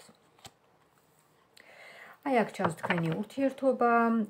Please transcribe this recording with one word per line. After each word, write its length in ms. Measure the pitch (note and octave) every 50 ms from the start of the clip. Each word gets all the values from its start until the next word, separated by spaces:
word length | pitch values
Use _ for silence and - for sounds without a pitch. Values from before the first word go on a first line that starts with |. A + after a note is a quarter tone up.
| - - - _ _ _ _ _ - - _ _ _ _ _ _ _ _ _ _ _ _ _ _ _ _ _ _ _ _ _ - - - - - - - - - - - - _
აი, 160 | - C#4+ C4
აქ 140 | A3+ G3 -
ჩანს 240 | - - F#3+ F3 D#3+
თქვენი 320 | - - - F#3 E3+ E3 D#3+
ურთიერთობა, 800 | D#3+ G3+ G#3 - - C4+ C4+ C4+ C4 - C4+ C4 A#3+ A3+ A#3+ A#3 A#3 A#3 A#3 A#3 A3+ A3+ G#3